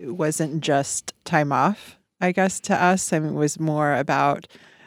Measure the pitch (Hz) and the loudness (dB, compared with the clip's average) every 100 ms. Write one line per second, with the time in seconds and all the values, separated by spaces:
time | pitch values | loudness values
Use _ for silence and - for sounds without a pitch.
0 | - 175 156 156 156 156 151 139 139 - | -10 -4 -2 -2 -2 -2 0 0 0 -6
1 | - - - 160 147 131 151 208 - - | -10 -14 -2 0 2 2 2 0 -8 -20
2 | _ _ 185 180 190 - - 190 180 185 | _ _ -2 2 0 -2 -2 2 4 2
3 | - 165 156 143 151 - 160 151 147 131 | 0 -2 -2 0 -2 0 -2 0 2 0
4 | 151 139 143 143 - - - - | 0 2 2 0 -6 -20 -20 -20